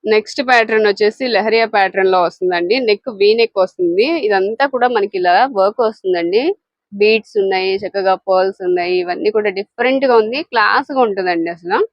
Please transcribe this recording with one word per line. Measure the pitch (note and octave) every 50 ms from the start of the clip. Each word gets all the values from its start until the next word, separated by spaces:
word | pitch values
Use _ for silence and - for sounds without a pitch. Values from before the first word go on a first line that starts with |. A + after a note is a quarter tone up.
| - F#4
నెక్స్ట్ | - G#3+ - - - - C4 B3
ప్యాటర్న్ | B3+ A#3 A3+ A3 A3+ A3 G#3+ G#3
వచ్చేసి | G3 - G#3+ G#3 G#3+ _ C4 B3 A3+
లహరియా | F#3+ G#3+ A3 G#3+ A3+ A3+ A3 A3
ప్యాటర్న్ | G#3 F#3+ F#3+ F#3 G3 F#3+ F#3+ F#3
లో | F#3 F3
వస్తుందండి. | E3 - _ F#3 F3+ F3+ F3 F3 F3 A3+ C4+ B3+ G#3+
నెక్ | G#3 G3+ _ C4 A3 F#3+
వీ | G3+ G#3 A3 A#3
నెక్ | A3+ A3 _ G3 F#3
వస్తుంది. | F#3 _ - F3+ E3+ E3+ F#3+ A#3 D4+ E4+ D#4+ -
ఇదంతా | G#3+ G3+ F#3+ F#3+ G3+ A3+ - C#4 C#4+ C4
కూడా | B3 B3 B3 B3
మనకి | A3 G3+ G3+ - F#3+
ఇలా | F3+ F3+ F3 G3+ B3 C#4 B3+ G3
వర్క్ | F#3+ G#3 G#3+ - A#3 A3
వస్తుందండి. | A3 _ - F#3+ F3+ F3 E3+ E3+ F#3 A3+ C4+ F4 G#4 _ _ _ _ _ _ _ G3+ G3
బీడ్స్ | G#3 G#3+ A3 A3 G#3+ - - G#3+
ఉన్నాయి, | G3 F#3+ G3 F#3 F#3 F#3+ F#3+ G3 G#3
చక్కగా | F3+ - G3 F#3+ F#3+ F#3 F#3 _ G3
పర్ల్స్ | F#3 F#3 F#3 F#3+ G3 _ F#3+ F3+
ఉన్నాయి. | F3+ F3 F3 F3+ F3+ F3+ F3
ఇవన్నీ | F3+ F3 - - G#3+ G#3+ G#3+
కూడా | G#3 G#3 F#3+ F#3+
డిఫరెంట్ | G3+ _ _ - A#3+ B3+ C4 C4+ C#4 C4
గా | A#3+ A3+
ఉంది, | G#3+ G#3+ A#3+ C#4+ E4+ _ -
క్లాస్ | A#3 G#3 G3+ G3+ B3+ C#4 - C#4+
గా | C4 B3 A3
ఉంటుందండి | G3 G3 F#3 F3+ F3 E3+ E3 E3+ E3+
అసలు. | E3+ F3 F3 G3+ C4+ G#4+ -